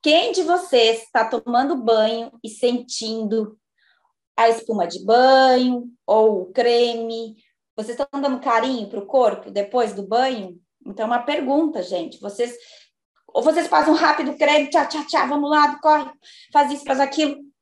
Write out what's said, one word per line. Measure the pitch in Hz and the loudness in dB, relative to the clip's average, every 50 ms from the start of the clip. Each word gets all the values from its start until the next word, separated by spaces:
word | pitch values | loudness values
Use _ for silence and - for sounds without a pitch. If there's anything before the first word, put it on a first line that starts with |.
Quem | - 302 302 339 381 466 349 | 2 4 2 4 2 0 -2
de | 370 | -2
vocês | 339 320 349 359 359 - 269 240 226 226 226 226 - _ _ | 0 0 0 -2 0 0 2 4 4 4 2 -2 -6 _ _
tá | 233 220 | -2 0
tomando | 226 247 233 - 240 240 240 269 285 254 | 0 -4 -6 -6 0 0 0 0 0 -4
banho | 262 226 226 226 220 214 226 233 226 226 - _ _ - | -2 0 2 2 2 2 0 -2 -4 -8 -12 _ _ -16
e | 220 | -16
sentindo | - - - 247 247 240 247 - - - 226 220 220 226 220 202 220 226 214 214 - _ _ _ _ _ _ _ _ _ _ _ _ _ _ _ _ | -6 -2 -2 0 0 -2 -6 -8 -12 -10 -8 -8 -6 -6 -4 -2 -2 -4 -4 -6 -10 _ _ _ _ _ _ _ _ _ _ _ _ _ _ _ _
a | - 226 233 | 2 2 2
espuma | 226 226 - - 220 202 175 | 2 2 -4 -6 -4 -4 -4
de | 175 175 - 185 | -4 -6 -8 0
banho | 202 226 247 254 262 262 262 262 262 254 254 254 254 247 240 240 - _ _ _ | 2 4 6 6 6 6 6 6 6 4 4 2 0 -2 -4 -8 -12 _ _ _
ou | - 208 220 220 220 208 185 | 0 2 4 4 4 2 0
o | 185 | -6
creme? | 185 - - 240 240 240 240 240 240 233 226 226 226 226 226 226 220 220 _ _ _ _ _ _ _ _ | -4 -2 0 2 2 2 2 2 0 -2 -6 -8 -8 -8 -10 -10 -12 -16 _ _ _ _ _ _ _ _
Vocês | - 214 240 233 | -12 -10 -10 -6
estão | 240 277 - - 285 | -8 -8 -6 -6 -4
dando | 277 285 262 247 | -4 -2 -4 -4
carinho | - 262 233 226 233 269 262 233 208 202 | -2 0 0 0 0 -2 -4 -6 -8 -10
pro | - 202 196 | -10 -12 -10
corpo | - - 262 247 214 190 190 - - | -2 2 2 2 2 0 -2 -12 -8
depois | 185 202 202 202 - 247 233 214 190 | -6 -6 -6 -2 -2 -2 -2 -2 -4
do | 196 | -10
banho? | 196 185 220 240 262 269 262 220 190 185 170 170 _ _ _ _ _ | -6 -2 0 0 0 0 -2 -6 -10 -14 -16 -20 _ _ _ _ _
Então, | - 196 - 214 | -16 -8 -8 -4
uma | 226 240 240 | -2 -2 -2
pergunta, | 240 285 294 294 285 254 277 302 330 302 - 220 175 | -2 -2 -4 -4 -2 0 0 0 0 0 -4 -6 -8
gente. | - 190 175 165 285 - - | -6 -6 -6 -6 -8 -14 -14
Vocês, | - 202 - - 240 240 - - _ _ - _ _ _ _ _ _ _ _ _ _ | -14 -14 -6 -6 -6 -6 -6 -18 _ _ -20 _ _ _ _ _ _ _ _ _ _
ou | - _ - 240 | -4 _ 0 2
vocês | 311 311 339 311 | 2 2 2 0
passam | - - 311 302 320 339 | 2 2 2 4 4 2
rápido | 311 339 302 320 - 285 277 | 4 4 2 2 0 -2 -6
o | - | -2
creme, | - 302 285 302 302 285 | 0 0 2 2 2 0
tchá, | 269 - 330 285 | 2 0 0 0
tchá, | - - 311 285 | 0 -6 -10 -8
tchá, | - - 311 - | -4 -2 -2 -2
vamos | 254 285 294 285 285 | 0 -2 -4 -2 0
lá, | 302 302 294 294 285 285 | 2 2 2 2 0 0
corre, | - 311 302 302 269 262 - _ _ - - - - _ | 2 2 2 2 0 -6 -14 _ _ -20 -20 -20 -20 _
faz | - 285 285 254 | 2 2 2 2
isso, | 285 269 - | -2 -8 -4
faz | - 269 262 | -4 0 0
aquilo. | 277 269 - 311 311 285 277 - - - _ _ | 0 0 2 0 0 0 -2 -8 -16 -20 _ _